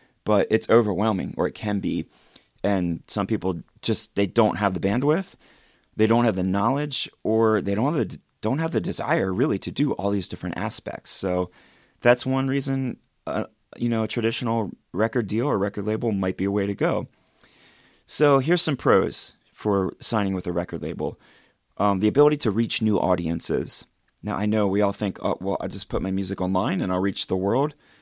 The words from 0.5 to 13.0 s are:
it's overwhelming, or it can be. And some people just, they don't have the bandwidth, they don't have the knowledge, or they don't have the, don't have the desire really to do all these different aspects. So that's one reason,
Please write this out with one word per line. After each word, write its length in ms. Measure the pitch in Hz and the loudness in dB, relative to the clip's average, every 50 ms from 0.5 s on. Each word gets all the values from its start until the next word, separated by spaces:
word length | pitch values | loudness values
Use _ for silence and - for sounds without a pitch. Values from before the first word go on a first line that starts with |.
it's 180 | 107 110 - - | 2 0 2 4
overwhelming, 680 | 107 117 113 104 95 85 104 113 101 92 69 - - | 4 4 4 4 0 0 0 0 0 -2 -4 -4 -2
or 120 | - 87 80 | -2 -2 -2
it 60 | - | -2
can 260 | - - 104 104 98 | -4 -4 -2 -2 0
be. 240 | 90 85 82 87 82 - _ _ _ _ _ - _ _ _ _ - | 0 0 -2 -2 -4 -6 _ _ _ _ _ -20 _ _ _ _ -2
And 400 | 101 101 95 90 87 82 - - - | 0 0 0 0 0 -2 -4 -6 -6
some 180 | - 104 98 | -4 -2 -2
people 360 | - 110 98 - 95 90 82 - _ _ - | -2 -2 -2 0 -2 -4 -4 -6 _ _ -8
just, 360 | - - 110 - - - - | -4 -2 -2 -2 -2 -4 -2
they 100 | 95 101 | -2 -2
don't 320 | 95 - 117 110 104 - - | 2 4 4 4 4 2 0
have 160 | 107 98 92 | 0 0 0
the 60 | 87 | 0
bandwidth, 540 | 76 98 101 123 139 147 151 190 190 - - - _ - - _ _ _ _ _ _ _ - | 0 0 0 0 2 2 0 0 -2 -6 -12 -20 _ -20 -20 _ _ _ _ _ _ _ -2
they 100 | - 107 | 0 2
don't 200 | 107 113 120 120 | 4 4 4 4
have 100 | 120 95 | 2 2
the 60 | 92 92 | 0 0
knowledge, 680 | 95 92 101 101 113 135 143 147 151 131 - - - _ _ - | 0 0 2 2 0 0 0 -4 -4 -4 -6 -6 -8 _ _ -2
or 380 | 98 110 110 113 110 110 101 - | 0 2 4 4 4 4 2 2
they 120 | 98 98 | 0 0
don't 200 | 101 117 143 170 | 0 0 0 0
have 140 | 151 113 87 | 0 -2 -2
the, 100 | - - _ _ _ - - | -6 -14 _ _ _ -6 -2
don't 160 | 107 127 151 | -2 0 0
have 140 | 165 160 160 | -2 0 0
the 100 | 110 87 | -2 -2
desire 500 | 85 78 - - 110 156 160 104 95 92 | -2 -4 -4 -2 0 0 0 0 0 0
really 260 | 98 131 156 110 92 | 0 0 0 0 -2
to 100 | - - | -4 -6
do 220 | - - 147 135 - | -2 0 0 0 0
all 180 | - 95 101 | 0 0 0
these 180 | 101 101 90 - | 0 0 -2 -4
different 300 | - - - 92 - - | -8 -8 -6 -6 -6 -4
aspects. 520 | 98 113 - - - - - - - - | -6 -6 -6 -8 -10 -10 -10 -10 -10 -8
So 400 | - - - 95 90 90 90 - - - - _ _ _ _ _ _ _ - | -6 -4 -2 -2 0 0 -2 -4 -6 -20 -20 _ _ _ _ _ _ _ 4
that's 240 | 123 123 123 - | 4 4 4 2
one 220 | 135 131 135 135 135 | -2 0 0 0 0
reason, 500 | 135 139 135 139 135 135 131 127 - - | -2 -2 -2 -2 -2 -2 -2 -4 -6 -8